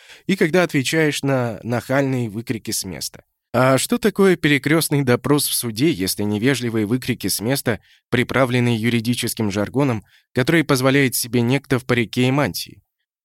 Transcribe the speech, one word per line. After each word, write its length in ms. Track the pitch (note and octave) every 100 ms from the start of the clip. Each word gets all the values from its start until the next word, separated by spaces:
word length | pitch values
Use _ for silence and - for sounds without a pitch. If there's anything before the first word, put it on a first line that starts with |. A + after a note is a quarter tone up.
| - - -
и 80 | F#3+
когда 280 | F3 F3
отвечаешь 600 | E3+ D3+ B2+ D#3+ D3+ C#3+
на 380 | C#3 C3+ A#2+ G#2
нахальные 640 | G#2+ A#2+ - C3 C3+ C3 A#2+
выкрики 420 | G2+ A#2 A2+ -
с 120 | G#2
места. 400 | F#2+ D2 - - - _ _
А 240 | - C3 C3
что 200 | - A#3+
такое 380 | G#3+ - G3 F3
перекрестный 680 | D3+ C#3+ C#3 D3+ - C#3+
допрос 440 | C3+ A#2+ - C#3+ -
в 60 |
суде, 360 | - B2 G#2+ D3+
если 340 | F2+ F#2 -
невежливые 640 | G#2 G#2 A#2+ C3+ A#2+ A2+ G2+
выкрики 420 | B2+ B2 A#2 G2
с 120 | -
места, 400 | G#2 C#3 - A2 _ _ -
приправленные 640 | A#2 A#2+ B2 C3 B2 A#2+ A#2
юридическим 760 | A2+ A#2 A2+ A#2+ A#2 - A2
жаргоном, 540 | G2 G2+ B2+ C#3+ A2 - _ _
который 320 | - B2+ E3 D3
позволяет 500 | C3+ C3 C#3 C3+ -
себе 240 | A#2+ A#2+
некто 400 | A#2 C#3 - B2+
в 60 | -
парике 420 | A#2+ G#2+ - B2+
и 40 |
мантии? 520 | C3+ B2+ E2+ - - _ _ _ _